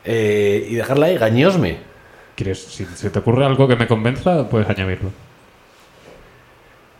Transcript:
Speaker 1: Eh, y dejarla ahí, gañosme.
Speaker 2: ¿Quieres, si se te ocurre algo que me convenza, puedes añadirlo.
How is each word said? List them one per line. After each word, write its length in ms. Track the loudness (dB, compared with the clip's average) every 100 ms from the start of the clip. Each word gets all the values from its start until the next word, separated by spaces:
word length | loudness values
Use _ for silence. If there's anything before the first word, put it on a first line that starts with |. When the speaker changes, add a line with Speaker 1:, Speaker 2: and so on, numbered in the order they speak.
| -4
Speaker 1:
Eh, 600 | 0 2 2 2 0 -2
y 60 | -4
dejarla 320 | 0 2 2
ahí, 100 | 2
gañosme. 600 | 2 4 4 4 0 -4 -10 -20 -20 -20 -18 -8
Speaker 2:
¿Quieres, 280 | -6 -6
si 220 | -10 -14 -12
se 240 | -8 -6
te 100 | -2
ocurre 260 | 0 2 2
algo 220 | 2 2
que 80 | 2
me 120 | 0
convenza, 600 | 0 0 -2 0 0 0
puedes 200 | 0 0
añadirlo. 400 | -2 -4 -4 -8 -10 -18 -20 -20 _ _ _ -20 -20 -20 -20 -20 -20 -20 _ _ _ _